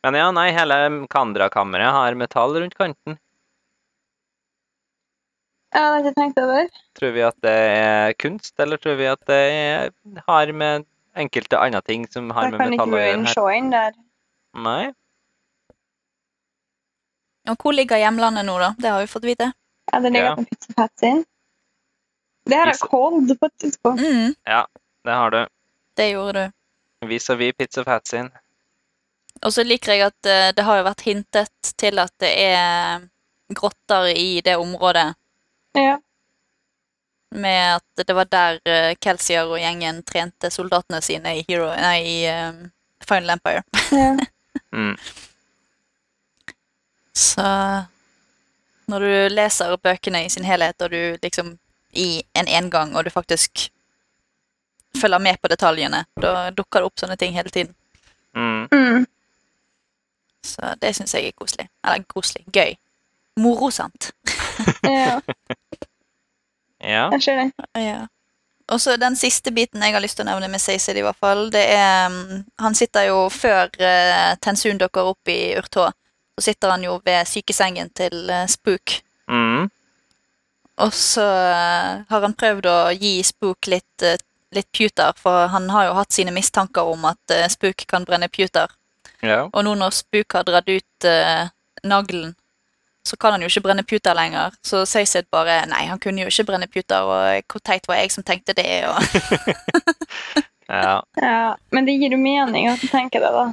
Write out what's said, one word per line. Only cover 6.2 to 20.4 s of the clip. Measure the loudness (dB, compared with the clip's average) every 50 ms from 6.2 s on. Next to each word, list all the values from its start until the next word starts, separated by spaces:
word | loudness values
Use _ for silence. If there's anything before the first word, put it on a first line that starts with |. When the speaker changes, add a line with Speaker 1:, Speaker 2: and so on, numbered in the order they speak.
| 0 0 0 0
Speaker 2:
over. | 0 2 2 2 0 -2 _ -18 _ _ _
Speaker 1:
Tror | -4 -4 -2
vi | 0 2 2
at | 2 0 _ 0
det | 2 4 4 4 4
er | 4 4 4 4 4 4 2 2 0
kunst, | _ -6 -6 -6 -8 -14 -12 _ -4
eller | -2 -2 -2 -4
tror | -4 -4 -2
vi | 0 0 -2
at | -2 -2 _
det | 2 2 4 4 2
er, | 0 0 -2 -2 -2 -2 -4 -6 _ _ _ -20 -20 -10 -2
har | 2 4 4 4 2
med | -2 -4 -2 -2 -2 -4 -6 _ _ _ _ _ _
enkelte | -6 -6 -4 -4 -6 -2 0 2 2
andre | 2 2 0 -4 -4
ting | -4 -6 -6 -6 -10
som | -10 -12 -10 -6
har | -4 -2 -2 -2
Speaker 2:
Da | -2
Speaker 1:
med | -2
Speaker 2:
kan | -2 -2
ikke | 0 0 0
Speaker 1:
metall | 0 0
å | 0
gjøre | 0 0
Speaker 2:
Ruin | 0 0 -2
Speaker 1:
her? | -2 0
Speaker 2:
se | 0 0 0 0 0
inn | -2 0 0
der. | 0 0 -2 -4 _ _ _ _ _ _ _ _ _ _ _ _
Speaker 1:
Nei. | -6 -4 -4 -2 -2 -4 -6 -10 _ _ _ _ _ _ _ _ _ _ _ _ _ _ _ _ _ _ _ _ _ _ _ _ _ _ _ _ _ _ _ _ _ _ _ _ _ _ _ _ _ _ _ _ _ _ _ _ _ _
Speaker 3:
Og | -6 -6 -2
hvor | 0 0 2
ligger | 2 2 2 2 4
hjemlandet | 4 2 2 4 2 2 2 0 -2 -2
nå, | 0 0
da? | 0 0 0 -2
Det | -2 0
har | 0 0 -2
vi | -4
fått | -6 -6 -2 -2
vite. | 0 0 -2 -2 -2 _ _ _ _ _ _ -2
Speaker 2:
Ja, | 0 2
det | 2 2
ligger | 2 2 2 2
Speaker 1:
Ja. | 0
Speaker 2:
på | -2